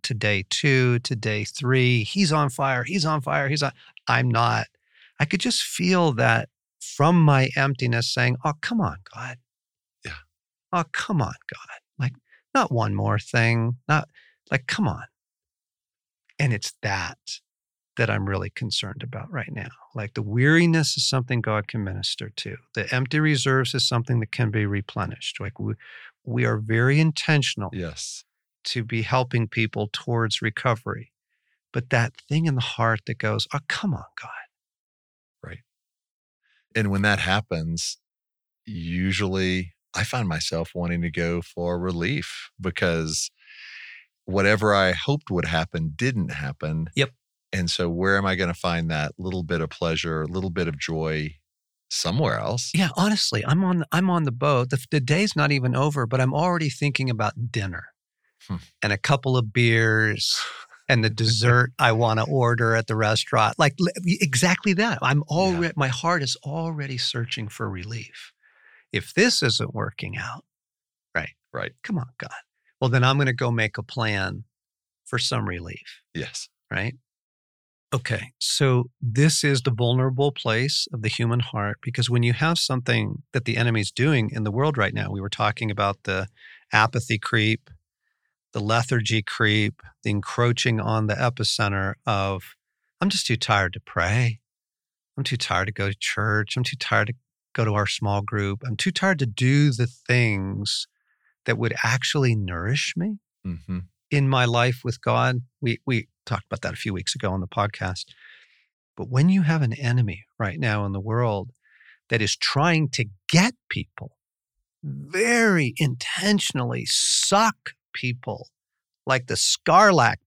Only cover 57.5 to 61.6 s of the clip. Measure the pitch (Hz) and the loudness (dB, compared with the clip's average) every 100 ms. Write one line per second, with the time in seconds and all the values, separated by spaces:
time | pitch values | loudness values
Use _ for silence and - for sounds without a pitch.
57.5 | 117 95 87 - _ _ _ _ _ - | -2 -4 -6 -12 _ _ _ _ _ -10
58.5 | 87 - _ 107 101 - 139 135 127 113 | -10 -10 _ -2 0 2 2 4 2 2
59.5 | 123 117 113 113 110 110 104 - - - | 2 4 6 4 4 2 0 -2 -2 -4
60.5 | - - - - 123 110 107 110 110 120 | -10 -18 -8 0 2 2 2 2 4 6
61.5 | 123 | 6